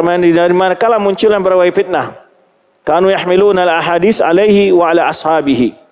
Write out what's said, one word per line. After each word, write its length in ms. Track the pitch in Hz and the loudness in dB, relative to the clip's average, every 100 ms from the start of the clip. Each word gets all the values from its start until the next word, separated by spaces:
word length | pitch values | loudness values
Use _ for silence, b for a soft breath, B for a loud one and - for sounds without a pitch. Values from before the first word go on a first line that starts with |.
dari 520 | 170 175 175 165 175 180 | -2 0 2 2 2 0
mereka 340 | 185 180 226 | 0 0 0
lah 80 | 220 | 0
muncul 320 | 202 190 220 | -2 0 0
yang 140 | 208 | 0
berwai 260 | 185 185 175 | 0 2 0
fitnah. 480 | 185 190 160 117 - _ _ _ _ _ _ | 0 -4 -4 -6 -12 _ _ _ _ _ _
"Kanu 320 | - 165 190 | -4 0 0
yahmiluna 480 | 190 180 185 208 190 | 0 0 2 2 2
al-ahadis 560 | 180 165 175 175 196 214 | 0 -2 -2 -2 0 0
alaihi 560 | 160 175 214 202 196 | 0 2 2 2 2
wa 160 | 175 165 | 2 2
ala 220 | 170 147 | 0 -2
ashabihi." 640 | 156 156 160 143 123 117 - _ | -4 -2 -2 0 -2 -2 -6 _